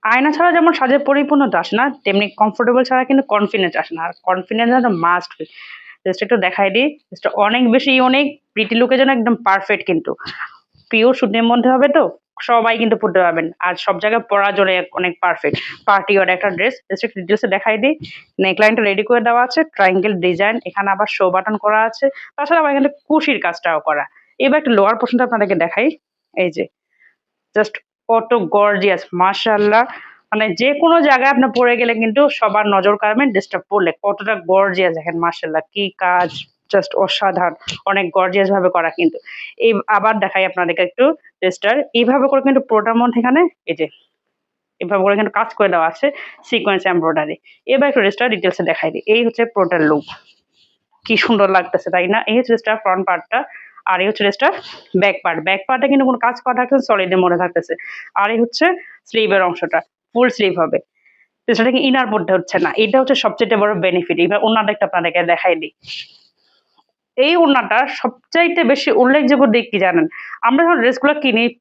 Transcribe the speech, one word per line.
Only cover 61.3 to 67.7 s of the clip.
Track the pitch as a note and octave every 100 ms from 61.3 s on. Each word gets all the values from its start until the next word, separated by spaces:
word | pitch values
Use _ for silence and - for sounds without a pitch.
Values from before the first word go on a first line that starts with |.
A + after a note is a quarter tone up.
| _ -
তো |
সেটা | A3+ A3+
কি | B3+
ইনার | C4 C4 B3
পড়তে | G#3+ G#3
হচ্ছে | F#3+ F3+ F#3
না, | D#3+ -
এটা | G#3+ C4
হচ্ছে | C4
সবচেয়ে | C4+ A3 - A3+ A3
বড় | G#3
বেনিফিট। | G3+ F#3 F3 F3 E3
এবার | E3+ G3+
ওড়নাটা | A3 A3+ G#3
একটু | G#3
আপনাদেরকে | G3 F3+ E3 E3
দেখাই | E3+ E3+ F#3 E3
দিই। | E3 _ - - - - _ _ _ _ _ _ _ _ _ -
এই | C#4 F4
ওড়নাটা | E4 C4+ -